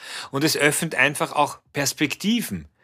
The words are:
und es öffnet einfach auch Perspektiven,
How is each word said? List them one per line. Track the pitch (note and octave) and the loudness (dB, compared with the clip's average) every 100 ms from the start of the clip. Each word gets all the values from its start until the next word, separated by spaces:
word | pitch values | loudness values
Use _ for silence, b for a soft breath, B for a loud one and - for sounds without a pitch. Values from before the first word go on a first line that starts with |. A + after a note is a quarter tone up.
| B B B | B B B
und | C3+ | 0
es | D3+ C3 | 0 4
öffnet | C#3+ - E3 - | 2 2 0 2
einfach | C#3 C#3+ D#3+ | 2 2 0
auch | D3 C#3+ - _ | 2 0 -2 _
Perspektiven, | D3 C#3 - D3+ - G3 A#3 - F#2+ D#2 B | -4 -4 0 -2 0 0 0 0 -6 -10 B